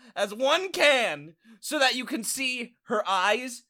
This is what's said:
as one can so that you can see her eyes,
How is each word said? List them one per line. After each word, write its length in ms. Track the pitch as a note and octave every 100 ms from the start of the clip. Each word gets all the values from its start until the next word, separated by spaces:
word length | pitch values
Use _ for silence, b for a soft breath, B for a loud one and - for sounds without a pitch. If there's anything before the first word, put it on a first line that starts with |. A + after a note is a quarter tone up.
| A#3 b
as 160 | G#3+
one 400 | G#3+ C4 E4 F#4+
can 600 | F4+ D4 C4+ G#3 D3 D3+ - A3+ A3
so 180 | - D4
that 160 | C4 A#3+
you 100 | A#3+
can 180 | B3+
see 520 | - - C4 B3+ A#3+ _
her 220 | - G#3+ F3+
eyes, 580 | F#3+ G3 A3 B3+ A#3+ _